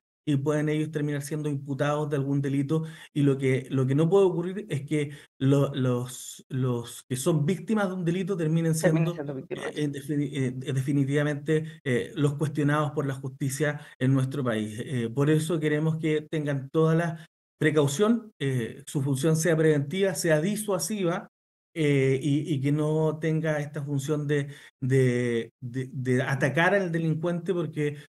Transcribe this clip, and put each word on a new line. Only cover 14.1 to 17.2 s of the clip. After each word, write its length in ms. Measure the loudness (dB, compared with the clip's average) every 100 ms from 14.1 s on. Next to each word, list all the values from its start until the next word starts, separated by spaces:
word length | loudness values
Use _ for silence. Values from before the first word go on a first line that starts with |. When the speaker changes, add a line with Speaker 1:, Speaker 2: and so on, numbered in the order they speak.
Speaker 1:
nuestro 300 | 2 2 -2
país. 340 | -2 -2 -2 -6
Eh, 260 | -4 -2 -2
por 200 | 0 4
eso 320 | 4 2 0
queremos 360 | 0 0 0 0
que 300 | 0 -2 -2
tengan 380 | -4 -2 -4 -2
toda 200 | 2 4
la 320 | 2 0 -6